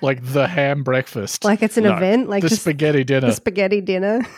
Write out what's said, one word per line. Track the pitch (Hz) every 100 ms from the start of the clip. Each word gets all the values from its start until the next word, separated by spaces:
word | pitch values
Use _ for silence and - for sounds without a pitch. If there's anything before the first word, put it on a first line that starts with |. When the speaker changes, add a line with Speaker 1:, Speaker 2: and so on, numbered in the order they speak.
Speaker 1:
like, | 139 127
"the | 127 139 127
ham | 160 139 143
breakfast." | 131 127 - 117 98 -
Speaker 2:
Like | 208 214
it's | 214 226
an |
Speaker 3:
No. | 208
Speaker 2:
event, | 175 185 240 233
like | 202
Speaker 1:
The | 165
Speaker 2:
just | 220
Speaker 1:
spaghetti | 175 143 151 147
dinner. | 131 135 123
Speaker 2:
the |
spaghetti | 104 220 185 190 208
dinner. | 185 185 196 233 226